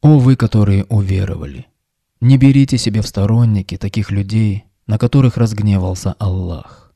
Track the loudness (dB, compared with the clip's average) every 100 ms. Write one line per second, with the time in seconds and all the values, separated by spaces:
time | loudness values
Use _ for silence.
0 | 6 4 4 2 2 0 2 0 0 -2
1 | -2 -2 -4 -6 -12 -16 -20 _ _ _
2 | _ _ 2 4 6 4 2 0 -2 -4
3 | -4 -2 0 2 2 0 -4 -8 -6 -6
4 | -4 -4 -2 -2 -2 -4 _ _ -6 -2
5 | 0 2 2 2 -2 0 0 0 -2 -6
6 | -8 -4 -4 -4 -6 -10 -14 -20 _